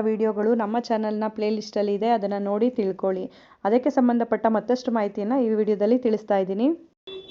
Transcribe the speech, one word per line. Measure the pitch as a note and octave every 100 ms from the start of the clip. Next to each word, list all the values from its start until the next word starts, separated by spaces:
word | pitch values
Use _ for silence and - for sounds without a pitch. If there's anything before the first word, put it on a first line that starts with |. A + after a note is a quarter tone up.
ವಿಡಿಯೋಗಳು | A3 G#3+ A3 G#3 G#3+ A#3+
ನಮ್ಮ | G#3 A#3
ಚಾನಲ್ನ | A#3+ A3 G#3+ G#3+ G#3+
ಪ್ಲೇ | G#3+ G#3+
ಲಿಸ್ಟಲ್ಲಿ | G#3+ G#3+ G#3+ G#3
ಇದೆ, | G3+ A3
ಅದನ್ನ | A#3 G3 G3+
ನೋಡಿ | G3+ G#3 B3
ತಿಳ್ಕೊಳ್ಳಿ. | B3 F#3+ F#3 F#3+ F#3 F#3+ - - -
ಅದಕ್ಕೆ | G3 A#3+ D4
ಸಂಬಂಧಪಟ್ಟ | C4+ B3 A#3 A#3 G#3+ A3
ಮತ್ತಷ್ಟು | G#3+ G#3+ B3+ B3
ಮಾಹಿತಿಯನ್ನ | A3+ G3+ G#3 G3+ C4+
ಈ | A3+
ವಿಡಿಯೋದಲ್ಲಿ | G#3+ G#3 G3+ G#3 B3
ತಿಳಿಸ್ತಾ | B3 G#3 - G3+
ಇದ್ದೀನಿ. | F#3+ G3 C4 E4+ - _ - - -